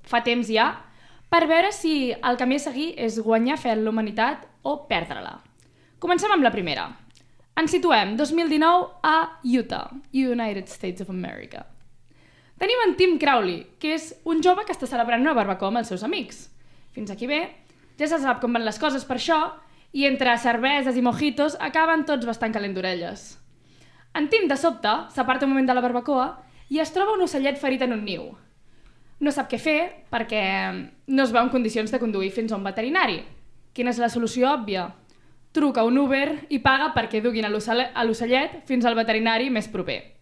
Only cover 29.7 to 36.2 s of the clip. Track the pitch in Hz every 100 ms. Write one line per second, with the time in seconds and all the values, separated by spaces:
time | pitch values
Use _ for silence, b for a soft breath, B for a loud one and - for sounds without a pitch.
29.7 | 302 349 - - 233 220 214 190 190 190
30.7 | 185 - - - 269 262 226 247 254 220
31.7 | 226 214 254 226 196 190 196 220 208 196
32.7 | 196 233 359 269 160 - - - - -
33.7 | - 247 233 233 240 226 254 254 294 214
34.7 | 190 175 - _ b b b - 320 294
35.7 | 240 226 262 277 269